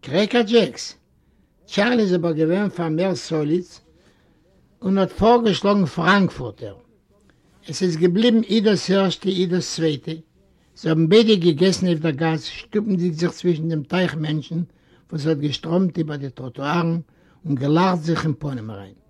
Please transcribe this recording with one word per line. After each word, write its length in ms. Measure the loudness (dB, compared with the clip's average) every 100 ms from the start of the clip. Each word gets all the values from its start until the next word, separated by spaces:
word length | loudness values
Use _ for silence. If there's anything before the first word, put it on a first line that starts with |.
קרעקער 400 | -2 0 2 2
דזשעקס. 560 | 4 2 2 -4 -16 -16 _ _ _ _ _ _ _
טשארלי 360 | -2 2 2
איז 140 | 2 0
אבער 160 | 0
געווען 380 | 0 0 2 -2
פאר 200 | -4 -4
מער 260 | -2 -2 -4
סאלידס 680 | -4 -4 0 -2 -4 -20 _ _ _ _ _ _ _ _ _ _
און 160 | -2 0
האט 140 | 0
פארגעשלאגן 760 | 2 4 4 4 0 2 2 2
פראנקפורטער. 880 | 0 2 4 2 -2 -12 -10 -14 -16 _ _ _ _ _ _ _ _ -12
עס 160 | -4
איז 140 | -2 2
געבליבן 460 | 2 4 4 4
אידעס 480 | 2 2 2 0 2
ערשטע, 380 | 2 2 0 -4
אידעס 460 | -2 0 -2 -4 -2
צווייטע. 360 | -2 -2 -8 -14 -16 _ _ _ _ -8
זיי 120 | -2
האבן 200 | 2 6
ביידע 260 | 6 6 4
געגעסן 520 | 4 4 2 2 0
אויף 120 | 0
דער 120 | -2
גאס, 320 | 0 -2 -2
שטופן 540 | -6 -16 -6 -4 -2 -2
זיך, 160 | -2
זיך 180 | -2 -4
צווישן 380 | -2 -2 0 -2
דעם 140 | -4
טייכמענטשן, 800 | -4 -2 -2 -2 -4 -4 -4 -6 -6 _ _ _ _
וואס 160 | -6 -2
האט 100 | -2
געשטראמט 600 | -2 -6 -2 0 0 -2
איבער 200 | -6 -6
די 120 | -10
טראטוארן 680 | -12 -14 -8 -2 -2 0 -2 -6 _ _ _ -4
און 100 | -2
געלאכט 460 | 2 2 2 0
זיך 240 | -2 -2 -2
אין 80 | -4
פנים 320 | -6 -8 -10
אריין. 220 | -12 -16 -20